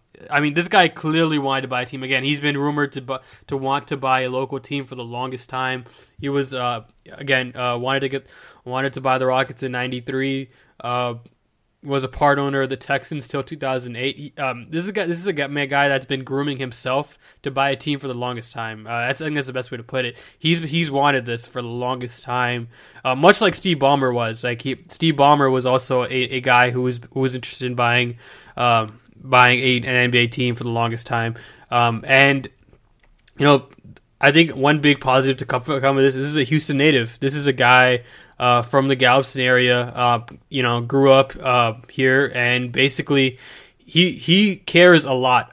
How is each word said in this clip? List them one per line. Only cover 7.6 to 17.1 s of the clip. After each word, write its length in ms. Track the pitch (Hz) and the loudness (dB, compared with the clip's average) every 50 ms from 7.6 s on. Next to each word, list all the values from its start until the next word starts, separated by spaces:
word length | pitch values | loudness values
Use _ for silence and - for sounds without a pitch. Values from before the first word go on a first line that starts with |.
| 123 123 120 120 | -4 -4 -4 -2
wanted 220 | 120 131 135 139 | -2 -2 -2 0
to 80 | 139 127 | -2 -2
get, 160 | 135 135 - _ - - - - - _ _ | -4 -6 -10 _ -20 -20 -20 -20 -20 _ _
wanted 260 | 123 127 131 135 135 | -8 -6 -4 -4 -4
to 80 | 127 135 | -6 -4
buy 160 | 131 131 131 | -2 0 0
the 100 | 131 131 | 0 0
Rockets 360 | 127 127 127 135 - 127 - | 0 0 0 -2 -2 -6 -10
in 100 | 139 127 | -10 -8
ninety-three. 800 | 123 123 123 127 127 123 120 - 135 131 135 139 135 135 135 - _ _ _ _ _ _ | -6 -6 -6 -6 -8 -10 -8 -6 -4 -4 -2 -2 -4 -6 -8 -12 _ _ _ _ _ _
Uh, 340 | - 120 123 123 123 123 120 117 117 - _ _ _ _ _ _ _ _ _ _ - | -8 -6 -4 -2 -2 -4 -6 -10 -16 -20 _ _ _ _ _ _ _ _ _ _ -8
was 200 | 143 139 135 131 | -4 -4 -4 -4
a 40 | 131 | -4
part 300 | - - 147 143 143 139 | -4 2 2 2 2 2
owner 240 | 139 139 139 139 | 0 -2 0 -2
of 60 | 135 131 | -2 -2
the 80 | 135 | -4
Texans 500 | 123 - - 143 135 - - 160 147 131 | -10 -6 -4 -4 -4 -4 -8 -10 -10 -10
till 160 | - - 143 | -8 -8 -8
two 140 | 135 - 165 | -8 -8 -10
thousand 400 | 143 - 135 131 131 123 123 117 | -8 -6 -4 -4 -6 -6 -8 -10
eight. 200 | 117 127 139 - | -6 -6 -6 -6
He, 160 | 135 147 139 _ - | -8 -16 -16 _ -8
um, 300 | 143 131 127 120 117 - | -6 -6 -6 -8 -12 -8
this 140 | 156 165 170 | -8 -8 -8
is 40 | 202 | -6
a 20 | |
guy, 120 | 190 214 185 | -6 -4 -4
this 120 | 170 175 170 | -4 -6 -6
is 80 | 180 | -6
a 60 | 202 | -6
guy, 160 | 170 143 143 139 | -4 -4 -4 -4
man, 200 | 143 147 143 131 | -4 -4 -4 0
guy 200 | 143 139 143 139 | 0 2 2 2
that's 180 | 139 135 135 | 0 -2 -2
been 160 | - 143 131 | -4 -8 -8
grooming 360 | 131 131 135 135 143 147 139 127 | -6 -6 -4 -4 -4 -4 -4 -6
himself 600 | 135 127 113 - - 131 127 139 147 - | -8 -10 -10 -10 -6 -4 -4 -4 -4 -6